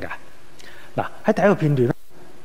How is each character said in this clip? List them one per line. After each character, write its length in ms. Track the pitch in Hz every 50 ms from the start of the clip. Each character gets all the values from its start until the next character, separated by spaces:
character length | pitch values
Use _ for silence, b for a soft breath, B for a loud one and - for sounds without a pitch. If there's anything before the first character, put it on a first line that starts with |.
嘅。 60 | 90 87 - - - - - - - - - B B B B B B B B
嗱， 100 | - 101 - - - -
喺 80 | - 214
第 80 | -
一 40 | 165
個 100 | 208 190
片 200 | - 160 147 147
段 120 | 131 123 117
咧， 80 | 151 - - - - - - - - -